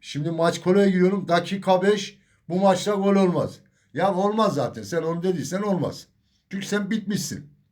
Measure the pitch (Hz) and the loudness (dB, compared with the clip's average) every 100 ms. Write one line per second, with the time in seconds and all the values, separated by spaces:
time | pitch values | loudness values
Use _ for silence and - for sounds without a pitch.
0 | - 143 151 165 170 175 180 196 202 185 | -10 -8 -6 0 0 0 2 4 4 4
1 | 180 202 165 175 170 196 190 185 190 208 | 2 2 0 0 0 -6 2 2 4 0
2 | - - _ _ _ 175 196 185 202 208 | -2 -14 _ _ _ 2 4 2 2 0
3 | 196 196 190 160 120 - _ _ _ 131 | 2 4 4 2 -4 -6 _ _ _ -2
4 | 185 180 202 214 208 143 120 113 101 165 | 0 2 0 2 0 0 -4 -6 -6 -4
5 | 160 170 180 180 156 185 208 185 123 - | -2 -4 -2 -2 -4 -4 -2 -2 -2 -6
6 | - _ _ _ _ 196 - 202 202 220 | -18 _ _ _ _ -12 -4 -4 -2 -4
7 | - 202 - 90 - _ _ | -4 -6 -6 -10 -14 _ _